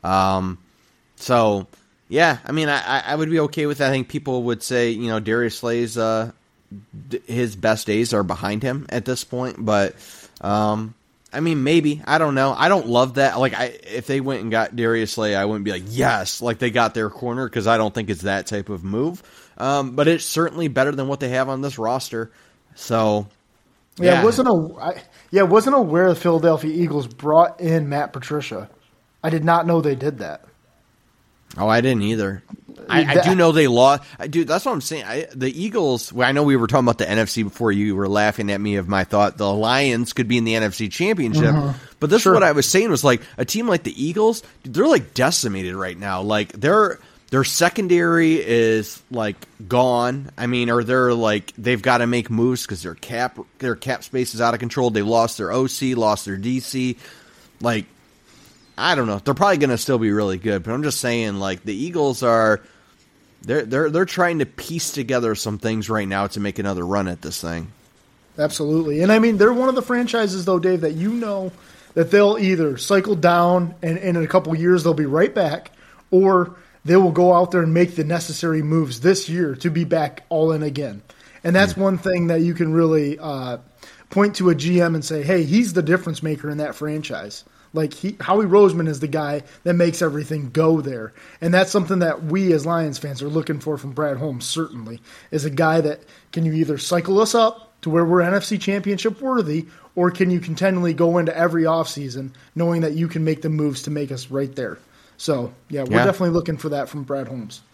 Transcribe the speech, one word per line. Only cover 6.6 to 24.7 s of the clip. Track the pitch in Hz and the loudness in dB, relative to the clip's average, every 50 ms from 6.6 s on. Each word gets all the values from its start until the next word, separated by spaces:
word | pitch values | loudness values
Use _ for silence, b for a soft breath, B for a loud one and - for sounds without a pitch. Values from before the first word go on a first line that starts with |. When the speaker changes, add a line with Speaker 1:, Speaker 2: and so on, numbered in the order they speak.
| _ _ 101 101 107 _ - - - - | _ _ -20 -20 -20 _ -20 -20 -12 -10
Speaker 1:
d-, | 120 - _ | -10 -10 _
his | - 117 120 123 113 101 | -6 -4 -2 -2 -4 -4
best | 95 85 110 107 107 - | -2 0 0 0 0 -2
days | - 104 107 120 117 120 | -2 0 0 0 0 0
are | 104 98 | 0 0
behind | 87 87 85 - 98 104 107 | -2 -4 -4 -4 -4 -4 -4
him | 120 127 127 143 147 - | -4 -4 -6 -6 -8 -6
at | - 120 101 | -8 -6 -4
this | 127 127 123 - | -4 -6 -6 -8
point, | _ - 123 127 127 - | _ -8 -8 -8 -8 -8
but, | - 117 107 107 101 98 92 - B B B B B B B B B | -6 -2 0 2 2 2 0 -4 B B B B B B B B B
um, | - 95 104 104 107 107 107 107 110 110 113 _ _ _ _ _ _ _ - | -4 -2 0 0 0 0 -2 -2 -6 -10 -14 _ _ _ _ _ _ _ -8
I | 131 | -4
mean, | 160 170 160 143 131 | -2 -2 0 0 2
maybe. | 143 160 170 147 151 147 151 - | 2 2 2 2 2 -4 -4 -2
I | - 147 160 | 0 2 2
don't | 160 147 139 | 2 2 2
know. | 135 135 139 120 | 2 2 2 2
I | - 139 175 | 2 2 4
don't | 202 185 123 | 4 2 2
love | 113 120 120 131 131 120 | 2 2 2 2 2 2
that. | 139 139 131 - | 2 2 2 2
Like, | 117 131 131 110 | 0 0 0 0
I, | 98 127 120 - - - | -2 -6 -6 -6 -14 -16
if | 82 104 123 120 | -10 -10 -8 -6
they | - 135 139 | -4 -4 -4
went | 131 135 139 107 | -2 -4 -6 -6
and | 101 113 | -4 -2
got | 110 113 110 - - | 0 0 -2 -2 -2
Darius | 120 117 113 113 113 110 104 | -2 0 0 2 0 0 -4
Slay, | - - 107 107 101 | -4 -4 -2 0 0
I | 98 98 | 0 0
wouldn't | 104 107 107 101 | -2 -2 -4 -4
be | 107 | -6
like, | 98 90 92 | -6 -6 -8
"Yes," | 101 110 127 131 127 117 104 92 - - - | -8 -4 0 0 0 0 0 -4 -6 -8 -6
like | 120 120 113 | -4 -4 -4
they | - 127 123 | -2 -4 -2
got | 107 120 117 110 - | 2 2 0 2 0
their | 117 110 104 | -2 -4 -4
corner, | - - 127 123 120 127 131 113 | -6 -8 -8 -6 -6 -6 -8 -6
'cause | - 120 98 | -6 -2 2
I | 110 117 | 2 4
don't | 110 110 104 101 | 4 2 0 -2
think | 120 107 95 | -6 -4 -4
it's | 101 78 | -6 -4
that | 90 101 98 98 - | -4 -4 -4 -4 -4
type | - 107 104 92 - | -6 -8 -8 -6 -8
of | 104 90 85 | -10 -8 -8
move. | 95 101 113 139 165 175 180 b b b b b b b | -6 -4 -4 -4 -4 -6 -10 b b b b b b b
Um, | - 120 135 139 139 139 131 120 | -6 -4 -2 -2 -2 -2 -4 -2
but | 143 147 | 2 2
it's | 156 170 165 - | 2 2 2 -2
certainly | - - 156 170 160 - 165 170 151 | -4 -2 -2 -2 -2 -2 -4 -6 -2
better | 120 131 135 147 143 | 0 0 0 0 0
than | 135 135 135 | -4 -4 -4
what | 139 135 | -4 -4
they | 143 123 | -4 -4
have | 127 127 131 131 | -2 -2 -2 -2
on | 135 131 | -4 -6
this | 139 143 135 | -6 -8 -6
roster. | 117 110 113 123 131 - - 123 113 113 110 b b b b b b b _ - | -4 -2 -2 -2 -2 -4 -6 -6 -8 -8 -8 b b b b b b b _ -20
So, | - - - 120 113 110 107 104 104 101 101 _ _ _ _ _ _ _ _ _ _ _ _ _ - | -18 -6 -2 0 2 4 4 2 0 -2 -6 _ _ _ _ _ _ _ _ _ _ _ _ _ 2
Speaker 2:
Yeah, | 175 180 180 | 4 4 6
Speaker 1:
yeah. | 170 196 | 6 6
Speaker 2:
wasn't | 226 233 254 262 | 4 4 4 4
a, | 254 208 165 156 160 | 4 4 2 0 -4